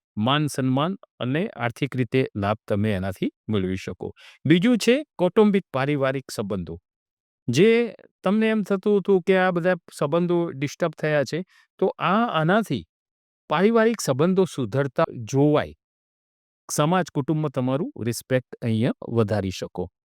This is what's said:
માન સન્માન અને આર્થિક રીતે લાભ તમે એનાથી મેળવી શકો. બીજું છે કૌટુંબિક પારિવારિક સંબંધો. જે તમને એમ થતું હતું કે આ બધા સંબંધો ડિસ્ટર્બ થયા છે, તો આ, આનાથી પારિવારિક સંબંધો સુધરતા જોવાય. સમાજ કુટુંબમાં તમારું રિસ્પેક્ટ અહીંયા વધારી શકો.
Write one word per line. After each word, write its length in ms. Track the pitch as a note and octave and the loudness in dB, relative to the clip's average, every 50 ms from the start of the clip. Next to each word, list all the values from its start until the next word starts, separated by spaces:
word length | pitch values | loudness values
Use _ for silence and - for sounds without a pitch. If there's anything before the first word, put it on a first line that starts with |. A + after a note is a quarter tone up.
| _ _ _ | _ _ _
માન 300 | G#2 G#2+ B2 C#3 D3+ D3+ | -2 0 0 2 0 0
સન્માન 460 | C#3 - - C3 C3 B2+ C3+ D3+ F3+ G3 - - _ _ _ | -2 -2 -2 -2 0 0 0 0 -2 -4 -8 -12 _ _ _
અને 220 | - B2+ C3 D#3+ G3 - - | -6 -4 -2 -2 -4 -4 -6
આર્થિક 400 | - B2 A#2+ - - D3 C3 - | -6 -6 -6 -4 -4 -6 -4 -4
રીતે 240 | B2+ - - - C3 B2+ - - | -4 -4 0 0 0 0 0 -2
લાભ 240 | G#2 G2 G2+ A2 - _ - | -2 0 0 -2 -2 _ -4
તમે 220 | G#2+ G2+ G#2 A2 G#2 | -2 0 0 0 -2
એનાથી 380 | F2+ F#2 G2 F#2 - - D4 - _ _ - | -2 -4 -6 -6 -6 -6 -8 -8 _ _ -4
મેળવી 280 | A2 G2+ F#2 F#2 F#2+ | -2 -2 -2 -2 -4
શકો. 320 | F#2 - - F#2 - F2+ F#2 - - - - - _ _ | -6 -6 -10 -12 -10 -12 -12 -12 -16 -20 -20 -20 _ _
બીજું 320 | C3 E3 F3+ F3 B3 B3 G#3+ | 2 2 4 4 2 2 2
છે 160 | - A#3 B3 D4 D4+ - _ - | 2 2 2 0 -2 -8 _ -2
કૌટુંબિક 460 | F3+ F3+ - - G#3+ G#3+ F#3+ G3 - _ - | -2 2 4 4 4 4 4 2 -2 _ -2
પારિવારિક 540 | B2+ C3+ C#3+ D3+ C#3 C3+ C3 C3 C#3 - - | -2 0 0 0 0 0 0 -2 -4 -6 -8
સંબંધો. 460 | - - G#2+ F#2+ G#2+ F#2+ E2+ E2+ E2 E2+ - _ _ _ _ _ _ _ _ _ _ _ _ - | -8 -8 -6 -4 -4 -6 -6 -8 -10 -14 -16 _ _ _ _ _ _ _ _ _ _ _ _ -2
જે 220 | A#2 C#3+ G3 A3+ A3+ A#3 A#3+ A3 - - - - _ _ - | 2 4 4 4 4 2 0 -4 -8 -14 -20 -20 _ _ -2
તમને 240 | F#3+ G3+ G#3+ A3 A3 | -2 0 0 0 0
એમ 120 | A3 A3 F#3+ | 0 -2 -2
થતું 380 | - G3 F#3+ - G#3 G#3 G3+ | -2 -4 -2 0 2 2 2
હતું 180 | F3+ - G3 F#3 E3+ | 2 2 2 2 2
કે 120 | - F#3+ F#3 | 2 2 2
આ 120 | F#3 F#3 | 2 2
બધા 260 | F3+ F3 D#3+ F#3 F3+ E3+ - - - | 0 0 0 0 -2 -2 -4 -14 -6
સંબંધો 460 | - D#3+ C#3+ D#3 F3 F3+ E3+ F3 E3+ E3+ E3 | -4 -2 0 0 0 0 0 0 0 -2 -4
ડિસ્ટર્બ 420 | - C3+ D3 C#3 - - F3+ E3 D#3 | -4 -6 -8 -8 -4 -4 -4 -4 -4
થયા 320 | - - D#3 D3+ D3 C3+ | -4 -4 0 0 0 0
છે, 140 | - - D#3+ F#3 - _ _ _ _ _ _ | -2 -4 -8 -8 -10 _ _ _ _ _ _
તો 60 | F#3 F#3+ - - | -2 -2 -2 -2
આ, 240 | C#3+ E3 F#3 A3 A#3 A#3+ - | 0 0 2 2 0 0 0
આનાથી 520 | D#3+ D#3 D#3+ F#3+ A3+ G#3+ - D3+ G2+ E2 - _ _ _ _ _ _ _ _ _ _ _ - | 0 2 2 2 2 2 0 -4 -6 -6 -10 _ _ _ _ _ _ _ _ _ _ _ -4
પારિવારિક 480 | D3+ D#3 F#3 A3 A#3 A3+ A3 A#3 A#3 - | 0 2 2 4 4 4 4 4 2 0
સંબંધો 440 | - - C3 B2 D#3+ F#3 F#3+ F#3+ F#3+ | -2 -2 0 2 2 2 2 2 0
સુધરતા 640 | - - C#3 B2+ G2+ A2+ C3+ C#3+ C#3 - - E3 - - B2 A2+ | 0 -2 -6 -6 -4 -2 -2 -2 -2 0 -2 -2 -2 -2 -10 -10
જોવાય. 500 | G#2 - C3+ C#3+ D3+ D3 C#3 F2 D#2 D2+ _ _ _ _ _ _ _ _ _ _ _ _ _ _ _ _ _ _ - | -2 2 4 4 4 4 2 0 -2 -8 _ _ _ _ _ _ _ _ _ _ _ _ _ _ _ _ _ _ -6
સમાજ 380 | - - D3+ D#3+ F3+ F#3 E3+ - - | -2 0 2 2 2 0 0 -2 -4
કુટુંબમાં 360 | D3+ C3+ - D3 D3+ D#3 D3 | -4 -2 -2 -2 -2 -2 -2
તમારું 420 | - C#3 B2 B2+ C3 C#3 F#3+ D4 - - G#2+ | -2 -2 -2 -2 -2 -2 -4 -6 -8 -6 -6
રિસ્પેક્ટ 460 | A#2+ A2+ - - - C3 B2+ - _ - - - | -6 -6 -6 -4 -2 -2 -2 -2 _ -12 -8 -4
અહીંયા 500 | A#2 A2+ A2 A2+ D3 - - - - A#2 | -2 0 0 0 0 -2 -4 -8 -2 0
વધારી 380 | A#2 A2+ G2+ G#2+ G#2 F#2+ F#2+ | 0 2 2 0 -2 -2 -4
શકો. 340 | F2+ - - F2+ - - F2+ F#2+ - _ _ _ | -6 -6 -10 -10 -8 -8 -10 -10 -10 _ _ _